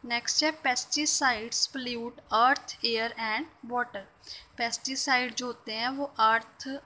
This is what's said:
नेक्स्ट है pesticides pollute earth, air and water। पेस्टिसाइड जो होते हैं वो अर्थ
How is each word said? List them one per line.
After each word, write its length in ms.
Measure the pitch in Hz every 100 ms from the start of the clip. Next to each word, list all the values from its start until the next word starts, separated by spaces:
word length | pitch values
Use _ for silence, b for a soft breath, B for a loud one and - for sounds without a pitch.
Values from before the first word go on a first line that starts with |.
| 240
नेक्स्ट 380 | 240 240 -
है 80 | 302 311
pesticides 1000 | 269 247 - 285 294 - 269 226 226 - -
pollute 480 | 269 247 240 233 - - 214
earth, 340 | 240 277 - - 240
air 240 | 226 226 226 226
and 420 | 220 320 - 233
water। 300 | 247 240 208 190 _ B B B -
पेस्टिसाइड 800 | 233 - - 262 - 254 247 -
जो 100 | 247
होते 280 | 233 -
हैं 160 | 220 240 269
वो 160 | 285 -
अर्थ 480 | 220 226 226 - 269 277